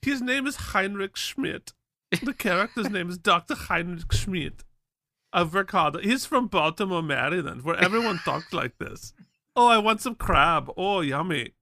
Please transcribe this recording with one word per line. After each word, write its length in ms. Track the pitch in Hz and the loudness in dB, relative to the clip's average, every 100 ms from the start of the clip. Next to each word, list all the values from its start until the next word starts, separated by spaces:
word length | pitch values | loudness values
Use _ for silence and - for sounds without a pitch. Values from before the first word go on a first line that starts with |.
His 200 | - 277 | -2 -2
name 240 | 247 262 269 | 0 -2 -2
is 100 | 285 | -4
Heinrich 600 | - 208 190 202 196 - | -4 0 0 -2 -8 -6
Schmidt. 560 | - - 269 - - - _ _ _ 180 | -10 -4 -6 -6 -12 -20 _ _ _ -2
The 100 | 233 | -2
character's 560 | 277 214 180 208 - 226 | -4 0 2 0 0 -2
name 220 | 208 175 | -2 -4
is 80 | 180 | -4
Doctor 360 | 185 175 - | 2 2 2
Heinrich 580 | 302 - 175 170 175 170 | -8 -2 -2 -2 -6 -2
Schmidt. 520 | - - 185 151 - - _ _ _ _ _ _ | -2 0 -2 -4 -8 -18 _ _ _ _ _ _
Of 220 | 190 175 | 0 0
Ricardo. 440 | 175 190 196 156 151 | 0 -2 2 0 0
He's 260 | 196 254 | 0 0
from 220 | - 285 247 | 2 0 2
Baltimore, 560 | 190 156 160 202 180 | 2 0 0 -2 0
Maryland, 600 | 160 135 127 175 143 - | 0 0 0 0 -4 -6
where 140 | 131 233 | -4 2
everyone 420 | 180 220 233 180 | 2 2 0 -2
talks 280 | - 139 165 | -2 -4 -4
like 260 | 170 127 - | -6 -6 -8
this. 340 | - 110 - _ - _ _ | -12 -12 -16 _ -20 _ _
Oh, 120 | - 240 | 4 6
I 120 | 233 | 6
want 220 | 214 220 | 4 2
some 140 | 262 | 0
crab. 560 | 233 - 165 147 165 131 - | -6 0 4 6 4 0 -4
Oh, 240 | 190 202 | -2 0
yummy. 520 | 156 135 170 156 113 _ | 0 -2 -2 -2 -4 _